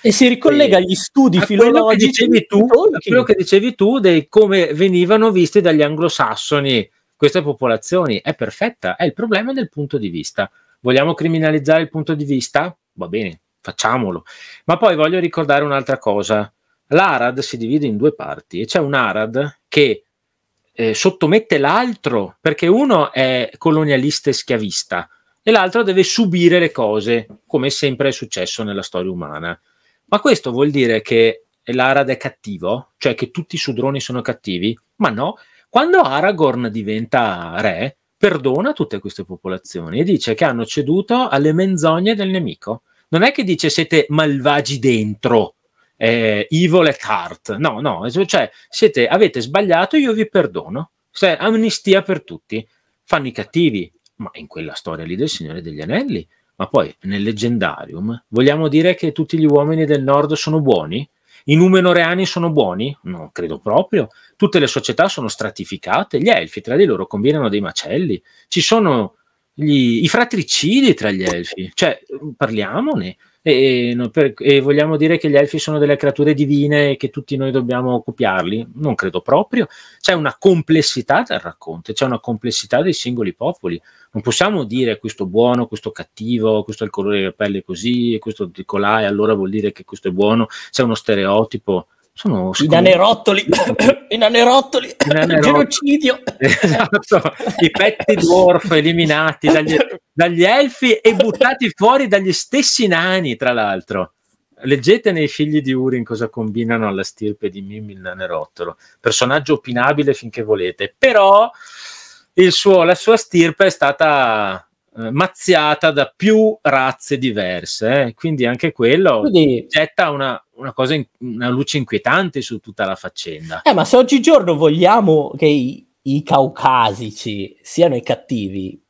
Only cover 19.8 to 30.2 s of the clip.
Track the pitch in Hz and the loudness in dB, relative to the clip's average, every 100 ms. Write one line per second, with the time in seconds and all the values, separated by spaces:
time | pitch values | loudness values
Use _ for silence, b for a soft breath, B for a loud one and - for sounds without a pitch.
19.8 | 139 104 _ _ _ _ _ _ _ - | 2 0 _ _ _ _ _ _ _ -6
20.8 | 113 107 190 185 151 208 220 156 139 190 | -4 0 0 0 2 2 2 0 2 0
21.8 | 247 214 151 120 95 - 160 147 170 214 | -2 -4 -4 -4 -4 -4 -4 0 2 2
22.8 | 285 196 143 127 131 127 120 - 165 156 | 4 2 2 0 0 0 -4 -4 0 2
23.8 | 151 135 139 - - 127 - 120 107 - | 2 0 0 -2 -2 -4 -2 -4 -4 -8
24.8 | - 87 85 _ _ _ - 220 185 226 | -8 -8 -10 _ _ _ 0 2 2 0
25.8 | 208 185 180 - 220 180 170 175 170 - | 0 2 2 2 0 4 4 4 2 0
26.8 | 110 107 104 117 110 - _ 147 135 - | -2 0 0 -2 -4 -16 _ -2 -2 -2
27.8 | 143 123 139 131 117 - 92 - 107 101 | -4 -2 -2 -4 -8 -8 -8 -8 -8 -8
28.8 | 92 90 92 90 76 76 85 85 _ _ | -8 -6 -6 -8 -10 -10 -10 -12 _ _
29.8 | _ _ - 208 | _ _ -4 -2